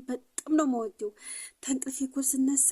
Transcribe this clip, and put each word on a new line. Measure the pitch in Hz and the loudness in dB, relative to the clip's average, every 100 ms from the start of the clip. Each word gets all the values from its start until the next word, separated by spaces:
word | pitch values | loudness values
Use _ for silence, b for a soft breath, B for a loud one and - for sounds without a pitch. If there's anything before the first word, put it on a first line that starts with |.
በጣም | 262 254 - - - | -6 -8 -8 -12 0
ነው | 311 285 | 2 4
የምወደው። | 240 220 - 208 B B B B - | 2 -2 -6 -8 B B B B -10
ተንቅልፌ | - 254 269 269 | -4 -2 -4 -6
እኮ | 262 277 | -4 -2
ስነሳ | 269 269 262 269 - | 0 2 2 4 2